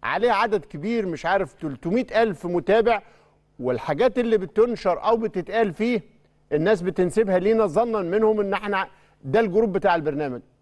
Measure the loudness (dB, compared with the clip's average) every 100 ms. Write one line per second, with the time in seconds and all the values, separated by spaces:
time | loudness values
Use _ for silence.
0 | -4 0 2 2 0 -2 -4 -8 -4 -2
1 | -2 -4 0 0 -2 -6 -10 -6 -2 -2
2 | 0 0 0 -2 -4 -2 2 2 4 0
3 | -4 _ _ _ _ -8 -4 -2 -2 0
4 | 0 2 0 0 0 0 0 0 -2 0
5 | 0 0 -2 -6 -4 -2 0 0 -2 -2
6 | -4 _ _ _ -4 0 2 0 0 -2
7 | 0 0 2 2 2 2 2 0 0 -2
8 | -2 2 2 2 0 -2 -2 -4 -4 _
9 | _ _ -2 0 2 2 2 2 2 0
10 | 0 -4 -4 -8 -12 _